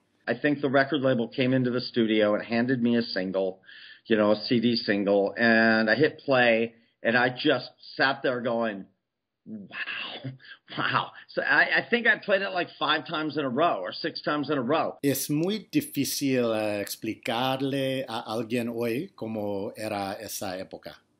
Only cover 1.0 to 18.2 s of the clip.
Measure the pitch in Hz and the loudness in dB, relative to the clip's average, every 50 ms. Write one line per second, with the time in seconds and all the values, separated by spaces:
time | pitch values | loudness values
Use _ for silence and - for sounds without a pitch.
1 | 127 131 131 117 117 113 - - 131 127 131 131 127 123 120 127 120 - - 123 | 2 2 2 2 0 -2 -2 0 0 2 2 2 2 0 0 -2 -4 -2 0 2
2 | 113 107 110 107 107 104 104 98 87 98 117 117 120 123 135 123 117 120 120 117 | 2 4 4 4 4 4 2 0 -2 -2 -2 0 2 2 2 2 2 2 2 2
3 | 117 - - 98 92 95 92 95 95 95 92 - _ - - - - - - - | 0 0 -2 -4 -4 -2 -2 -2 -2 -2 -4 -6 _ -20 -20 -20 -20 -20 -20 -12
4 | _ - 113 107 107 104 107 104 - - 135 120 107 120 117 110 - - 104 101 | _ 2 2 4 4 4 4 2 0 0 0 2 2 2 2 0 0 0 0 0
5 | 101 98 101 101 98 98 - - 117 117 113 113 113 113 110 110 110 107 107 117 | 2 2 2 2 2 0 0 2 4 4 6 6 6 6 4 4 4 4 4 4
6 | 151 147 151 - - - 135 127 123 120 113 113 117 117 - _ _ _ _ _ | 4 2 0 -2 -2 2 4 4 6 6 4 4 2 -2 -4 _ _ _ _ _
7 | - 117 113 127 120 131 131 - - 151 139 123 - - - _ - - - - | 0 2 2 4 2 2 0 0 0 2 2 2 -2 -6 -16 _ -20 -10 -2 0
8 | 147 135 139 135 - 147 127 123 117 127 117 117 117 113 104 98 95 - _ _ | 0 0 0 0 -2 -2 -2 -2 -2 -2 0 0 0 -2 -4 -6 -10 -14 _ _
9 | _ _ _ _ _ _ _ _ _ - 110 107 98 - - - - - - - | _ _ _ _ _ _ _ _ _ -16 -14 -14 -14 -14 -12 -10 -8 -8 -8 -8
10 | - - - - - 131 131 - - - - - _ - - - - - 123 123 | -10 -10 -10 -10 -10 -12 -12 -12 -16 -20 -20 -20 _ -12 -6 -4 -2 0 0 -2
11 | 92 - - - - - - - - - 139 151 170 170 - 165 - - - 233 | -2 -4 -8 -16 -20 -8 -6 -4 0 4 4 4 4 4 2 0 0 0 0 2
12 | 220 233 214 165 - - 208 196 196 196 190 180 170 - - - 151 143 151 156 | 2 2 2 2 2 2 2 2 2 0 -2 -4 -4 -4 -4 -4 -2 0 0 0
13 | 147 - 165 156 156 156 139 151 143 135 120 127 165 175 131 101 90 95 113 - | -2 -4 -4 -4 -4 -2 -2 -2 -2 -2 0 2 2 2 2 0 -4 -6 -8 -6
14 | - 165 135 - - 175 151 151 143 - 151 139 123 113 151 160 135 98 - - | -6 -6 -6 -4 -4 -2 -2 -2 -2 -2 -2 -2 0 0 0 0 0 -2 -4 -2
15 | - 143 135 135 - - 151 147 160 185 214 220 185 - - 147 - - - - | 0 0 0 0 -2 -2 0 0 0 0 -2 -4 -6 -2 -2 -2 -2 -2 -2 -2
16 | 135 127 - - 147 139 131 127 120 117 110 107 107 107 104 101 101 - - - | -2 -2 -2 -2 0 0 2 2 2 2 0 0 0 0 -2 -2 -4 -6 -8 -8
17 | - 110 104 - - - 117 117 127 131 131 - 139 139 135 139 135 135 131 131 | -6 -6 -8 -6 -6 -4 -2 -2 0 -2 -2 -2 -2 -2 -2 -2 -2 -2 -2 -4
18 | 131 - 113 113 | -6 -6 -8 -8